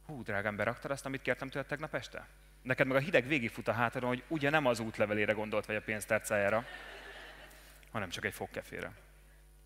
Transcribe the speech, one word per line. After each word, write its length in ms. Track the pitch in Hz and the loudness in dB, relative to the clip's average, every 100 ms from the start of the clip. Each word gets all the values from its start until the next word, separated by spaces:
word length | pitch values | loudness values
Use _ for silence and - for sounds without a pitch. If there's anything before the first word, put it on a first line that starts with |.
| - | -14
"Hú, 180 | 143 | -10
drágám, 320 | 110 101 104 104 | -4 -2 -2 0
beraktad 360 | 104 120 143 | 0 -2 -4
azt, 140 | 139 139 | -6 -6
amit 160 | 135 | -4
kértem 260 | - 123 135 | -2 -2 -2
tőled 200 | 143 135 | -6 -6
tegnap 260 | 143 156 | -6 -4
este?" 340 | 147 - - - - - - | -6 -8 -12 -16 -20 -20 -14
Neked 260 | 127 127 135 | -2 4 6
meg 80 | 131 | 4
a 40 | |
hideg 280 | 147 139 123 | 6 4 4
végigfut 400 | 151 113 - 113 | 2 0 -2 0
a 60 | |
hátadon, 360 | 110 117 131 123 | 2 2 2 -2
hogy 140 | 123 - | -2 -2
ugye 220 | 160 143 | 0 4
nem 160 | 156 135 | 4 4
az 140 | 117 | 4
útlevelére 540 | 113 104 107 104 104 | 0 2 2 4 4
gondolt 320 | 104 107 107 - | 2 2 -2 0
vagy 100 | 107 | -4
a 60 | |
pénztárcájára, 840 | - 107 - 107 - 107 101 107 127 - - - - - - - - - - - - | -2 -4 0 0 2 2 4 2 0 -10 -14 -14 -16 -16 -16 -18 -20 -20 -20 -20 -10
hanem 180 | 113 92 | -6 -6
csak 160 | 92 101 | -4 -4
egy 80 | |
fogkefére. 580 | - 98 - - 90 90 - - - - - - - | -4 -6 -8 -8 -8 -10 -12 -20 -20 -20 -20 -20 -20